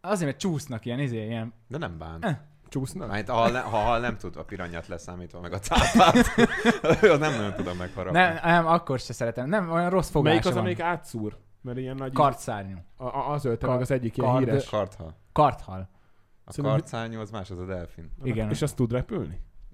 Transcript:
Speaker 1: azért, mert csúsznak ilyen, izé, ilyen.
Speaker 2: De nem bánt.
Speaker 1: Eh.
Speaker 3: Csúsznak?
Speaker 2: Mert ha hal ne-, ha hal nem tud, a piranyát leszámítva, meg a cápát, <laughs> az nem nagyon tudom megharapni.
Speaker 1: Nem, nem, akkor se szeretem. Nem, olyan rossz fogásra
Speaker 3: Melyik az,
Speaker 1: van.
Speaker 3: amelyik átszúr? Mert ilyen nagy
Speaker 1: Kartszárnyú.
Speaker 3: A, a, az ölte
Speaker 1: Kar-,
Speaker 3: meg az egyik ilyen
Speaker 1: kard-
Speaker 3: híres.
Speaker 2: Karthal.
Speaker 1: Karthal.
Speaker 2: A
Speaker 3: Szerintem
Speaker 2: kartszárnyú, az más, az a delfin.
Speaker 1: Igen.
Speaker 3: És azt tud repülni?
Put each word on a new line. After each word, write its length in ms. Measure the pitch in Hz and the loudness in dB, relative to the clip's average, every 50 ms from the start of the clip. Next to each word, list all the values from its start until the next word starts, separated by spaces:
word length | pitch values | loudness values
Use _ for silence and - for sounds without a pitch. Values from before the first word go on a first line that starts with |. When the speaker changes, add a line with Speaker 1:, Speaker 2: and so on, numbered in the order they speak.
Speaker 1:
azért, 240 | - 180 214 185 170 | -4 -2 -2 0 0
mert 120 | 139 127 - | -2 -2 -2
csúsznak 460 | - 190 165 135 - - 123 - - | -2 -2 -2 -2 -4 -6 -8 -8 -6
ilyen, 140 | 123 117 131 | -4 -4 -2
izé, 280 | 143 131 117 110 107 | -2 -2 -2 -4 -4
ilyen. 260 | 110 117 113 113 120 - - _ - | -4 -4 -6 -6 -8 -10 -16 _ -12
Speaker 2:
De 100 | 117 156 | -10 -8
nem 200 | 160 98 85 80 | -8 -8 -8 -10
bánt. 260 | 80 80 80 82 85 | -12 -10 -10 -6 -4
Speaker 1:
Eh. 120 | - 147 - - - _ _ - - | -4 -4 -4 -8 -18 _ _ -16 -8
Speaker 3:
Csúsznak? 400 | - 139 135 - - 127 - 110 | -6 -6 -6 -6 -8 -8 -8 -6
Speaker 2:
Mert 180 | 101 104 107 - | -6 -4 -4 0
ha 60 | 123 | 2
hal 160 | 113 113 117 | 2 4 4
ne-, 100 | 120 127 | 2 0
ha 160 | - 107 110 | -2 -2 0
hal 240 | 107 104 117 120 117 | 0 2 2 2 2
nem 160 | 120 120 113 | 0 -2 -4
tud, 200 | 98 - 90 80 | -6 -8 -10 -10
a 80 | 78 78 | -10 -12
piranyát 420 | - 104 92 90 87 85 85 82 | -10 -8 -8 -8 -8 -8 -10 -10
leszámítva, 540 | - 90 82 - - 87 90 90 82 - 87 | -8 -10 -10 -10 -12 -12 -12 -12 -14 -14 -12
meg 120 | 87 87 | -10 -8
a 60 | 85 101 | -8 -6
cápát, 580 | - - - - - - - 233 190 165 - 240 233 - - - 233 - - - - 233 - - | -4 0 2 2 4 4 8 8 8 8 8 6 6 6 6 6 6 6 4 2 2 2 2 2
<laughs> 300 | - 156 151 - 220 202 | 4 2 4 8 8 8
az 60 | 160 143 | 8 8
nem 140 | 156 151 | 4 2
nagyon 220 | 135 113 104 101 98 | 0 -2 -2 -4 -4
tudom 220 | - 92 90 90 | -4 -6 -6 -4
megharapni. 420 | 90 90 90 - 95 90 90 160 175 | -6 -6 -8 -6 -6 -4 0 4 4
Speaker 1:
Nem, 200 | 185 175 165 160 | 4 4 2 0
nem, 240 | - 170 170 175 165 | 2 4 4 4 6
akkor 320 | 160 170 170 - - 135 120 | 4 2 2 2 0 -4 -4
se 140 | - - | -4 -6
szeretem. 360 | 120 - 123 117 113 - 123 143 | -6 -4 -4 -4 -2 -4 -2 0
Nem, 220 | 202 220 180 170 | 0 0 0 0
olyan 200 | 165 165 175 180 | 0 0 2 2
rossz 200 | 185 185 - - | 2 2 0 2
fogásra 120 | - 156 135 156 | 2 2 4 4
Speaker 3:
Melyik 140 | 160 170 - | 4 4 4
az, 40 | 185 | 2
Speaker 1:
van. 80 | - - | 2 0
Speaker 3:
amelyik 200 | 175 180 180 170 | 0 -2 -2 -2
átszúr? 560 | 165 175 175 170 - - - 113 107 104 107 - - - - - | -2 -2 -2 -4 -6 -10 -8 -6 -6 -6 -8 -12 -20 -20 -20 -16
Mert 160 | - 127 120 127 | -12 -10 -8 -6
ilyen 180 | 127 127 131 | -6 -6 -6
nagy 160 | 135 135 131 | -6 -6 -2
Speaker 1:
Kartszárnyú. 640 | 135 160 147 139 120 - - - 113 104 98 95 95 90 - - - | 2 4 4 4 4 0 -6 -8 -6 -6 -8 -10 -10 -12 -14 -16 -14
Speaker 3:
A, 80 | - 127 | -10 -8
a, 280 | 123 127 139 123 135 | -6 -4 -4 -4 -2
az 120 | 147 143 147 | -2 -2 0
ölte 140 | 127 117 - - | 0 0 0 0
Speaker 1:
Kar-, 60 | 165 | 0
Speaker 3:
meg 80 | 127 127 | 0 0
az 100 | 139 - | 0 0
egyik 260 | 139 127 123 113 - | 0 0 -2 -4 -2
ilyen 140 | - 143 127 | 0 2 2
Speaker 1:
kard- 140 | 127 131 131 | 4 4 4
Speaker 3:
híres. 240 | 123 - 139 131 - | 4 2 0 0 0
Speaker 2:
Karthal. 460 | - 107 98 90 - - 82 80 - _ _ - | -2 -2 -2 -2 -6 -14 -14 -14 -14 _ _ -4
Speaker 1:
Karthal. 560 | - - 147 135 117 - - - 95 95 95 - - _ - _ - _ - _ _ - - | 2 4 4 4 4 0 -10 -10 -10 -10 -10 -12 -14 _ -20 _ -20 _ -20 _ _ -20 -18
Speaker 2:
A 60 | - | -12
Speaker 3:
Szerintem 260 | - - - 107 113 143 | -8 -4 0 2 2 2
Speaker 2:
kartszárnyú, 420 | - - - 117 113 113 113 110 | 0 -2 -6 -6 -6 -6 -8 -8
az 100 | 110 101 | -10 -8
más, 200 | 110 107 92 - | -8 -10 -8 -8
az 80 | 95 87 | -8 -8
a 60 | 92 | -6
delfin. 460 | 92 95 87 85 - - - 82 - - - | -6 -6 -8 -8 -10 -12 -14 -12 -12 -10 -6
Speaker 1:
Igen. 280 | 131 127 127 113 110 107 | -2 -2 0 0 0 -2
Speaker 3:
És 120 | 107 - | 0 0
azt 140 | 156 139 - | -2 -2 0
tud 160 | - 123 110 | 0 0 0
repülni? 480 | 117 127 127 - 220 170 104 76 90 - - - - - - - | 0 -2 -2 -2 -4 -6 -6 -6 -8 -10 -12 -12 -14 -18 -18 -18